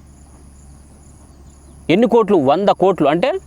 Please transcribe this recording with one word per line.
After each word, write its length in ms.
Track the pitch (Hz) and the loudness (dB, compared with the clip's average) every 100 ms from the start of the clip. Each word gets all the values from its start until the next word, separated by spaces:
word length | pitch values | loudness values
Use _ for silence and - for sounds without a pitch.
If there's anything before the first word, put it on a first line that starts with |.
| - - - - - - - - - - - - - - - - - - - | -20 -20 -20 -20 -20 -20 -20 -20 -20 -20 -20 -20 -20 -20 -20 -20 -20 -16 -4
ఎన్ని 180 | 180 233 | 0 2
కోట్లు? 300 | 233 202 190 | 0 2 0
వంద 320 | 131 160 202 | 2 0 0
కోట్లు. 380 | 170 185 190 165 | 0 0 0 -2
అంటే 240 | 170 262 381 | 0 -2 -4